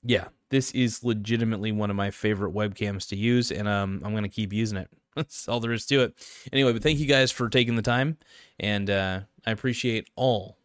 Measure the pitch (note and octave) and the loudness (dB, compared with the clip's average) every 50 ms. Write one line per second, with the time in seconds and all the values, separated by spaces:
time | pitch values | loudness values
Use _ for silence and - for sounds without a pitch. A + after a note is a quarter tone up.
0 | - A#2+ A#2+ G2 F2 - _ _ _ _ - C3+ B2+ - - B2 B2+ A#2 G#2+ - | 2 2 0 0 0 -4 _ _ _ _ 0 0 0 0 0 0 0 0 0 -2
1 | - A#2+ A2+ G#2+ G2+ G#2+ A#2 A#2 A#2 A2+ A2 G2+ G2+ A2 G#2+ G#2+ G#2+ G2+ G2+ G2 | -2 -2 -2 -2 0 -2 0 0 2 0 0 -2 -2 -2 -2 0 0 -2 0 0
2 | G2+ G2 F#2+ - - G#2+ G#2+ F#2+ G2+ F#2 F2 G#2 G#2+ G#2 G2 - A2 G2+ G2+ F#2+ | -2 -2 -4 -2 0 0 0 2 -2 -2 -2 -2 -2 -2 -2 -4 -4 -4 -4 -6
3 | - - - G2 G#2 A#2 A#2+ B2 A#2+ A#2+ - - G#2 G#2+ G#2 G2+ G2 G2 F#2+ G2 | -6 -8 -6 -2 0 2 4 2 2 0 -2 -2 -2 0 0 0 0 -2 -4 -6
4 | C#2 G#2 G#2+ A2 G#2 G2+ - - A2 G2 G2+ G#2+ A2+ G#2+ G#2+ F#2+ - - _ _ | -6 -4 -4 -2 -4 -4 -4 -4 -6 -2 -2 -2 -2 -2 -2 -6 -8 -10 _ _
5 | _ _ _ - D#3+ _ - - - - A#2+ A#2+ A2+ A#2 A#2 A2+ - - C#3+ C#3 | _ _ _ -8 -8 _ -8 -14 -6 -4 -4 -2 -2 -2 -4 -4 -2 0 2 2
6 | B2+ G#2+ - _ - - - - - - - C3+ C#3 B2+ A#2 A2+ G#2 D3+ D#3+ C#3+ | 2 2 0 _ -20 -20 -20 -18 -16 -4 0 2 4 4 2 2 2 0 2 2
7 | D3+ C3+ C#3+ C3+ C3+ B2+ - - B2+ A2+ - C3 B2 A#2 A#2 A#2 G#2+ - A#2+ B2 | 2 4 6 6 6 4 2 -2 -2 2 4 4 4 4 2 0 2 2 2 2
8 | C3+ D3+ D#3+ - _ _ - - - _ _ _ - G#2 G#2 G2+ G2+ G2 G2+ G2 | 2 0 -2 -4 _ _ -20 -20 -20 _ _ _ -2 0 0 0 0 2 2 2
9 | F#2+ F#2+ F#2 F#2+ G2+ - _ _ _ A2+ A2 G#2+ - C3 A#2+ - - B2 A2+ A2 | 2 0 -2 -4 -6 -10 _ _ _ -4 -4 -2 -2 -2 -2 0 -2 -2 -2 -2
10 | - _ _ - B2+ C3 A#2+ G#2 F#2 F#2+ - _ | -4 _ _ 0 2 2 2 2 -2 -6 -16 _